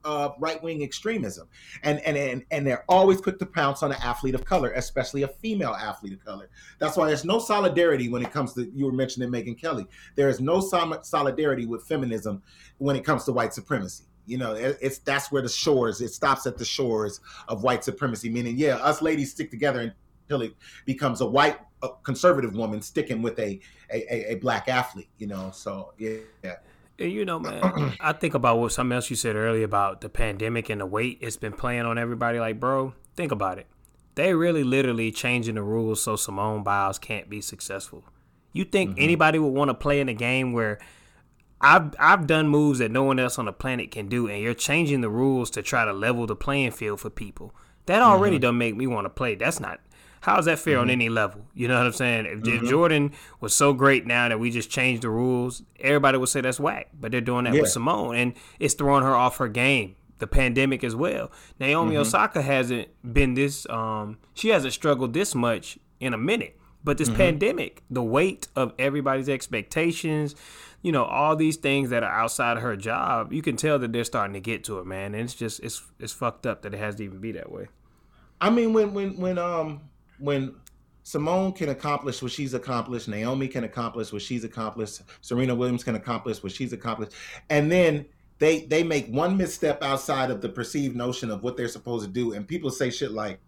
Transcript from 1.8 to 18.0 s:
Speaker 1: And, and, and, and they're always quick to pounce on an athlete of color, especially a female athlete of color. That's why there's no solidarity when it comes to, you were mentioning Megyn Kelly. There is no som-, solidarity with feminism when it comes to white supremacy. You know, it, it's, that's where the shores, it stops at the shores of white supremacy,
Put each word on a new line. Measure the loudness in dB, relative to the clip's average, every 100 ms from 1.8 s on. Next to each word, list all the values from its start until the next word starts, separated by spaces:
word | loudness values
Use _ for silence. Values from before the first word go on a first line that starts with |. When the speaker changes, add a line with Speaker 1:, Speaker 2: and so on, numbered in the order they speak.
Speaker 1:
And, | -2 -2
and, | -2 -2
and, | -2 -6 -4
and | -2 0
they're | -2 4
always | 6 8 6
quick | 2 -4
to | -4
pounce | 0 0 0
on | -2
an | -2
athlete | -4 -2 -2 -4
of | 0
color, | 0 2
especially | -2 -4 -4 -4 -2
a | -4
female | -4 -4 -2 -2
athlete | -4 -8 -8 -12
of | -16
color. | -14 -14 -16 -20 -20 -4
That's | -2 2
why | 2
there's | 2 2
no | 0
solidarity | 2 2 4 4 4 4 0
when | -2
it | -4
comes | -4 -4
to, | -4 -8
you | -2 -2
were |
mentioning | 0 -2 -2 -4
Megyn | -4 -6 -8
Kelly. | -6 -6 -8 -16 -8 2
There | 2
is | 2
no | 2 2
som-, | 2 0 0 -4
solidarity | -4 0 0 0 0 0 -4
with | -8
feminism | -4 -4 -2 -4 -4 -8 _ -20 -20 _
when | 0 0
it |
comes | 0 0 0
to |
white | 0 -2
supremacy. | -4 -6 -4 -4 -10 _ _ -10
You | -6
know, | -4
it, | -2 -4 -2
it's, | -4 -4
that's | -2 -2 0
where | -2
the | -2
shores, | -2 2 4 2 -2
it | -6
stops | 0 2 2 -2
at | -6
the | -6
shores | -2 0 0 -2 -6 -18 -20 -10
of | -2
white | 0 0
supremacy, | -2 -4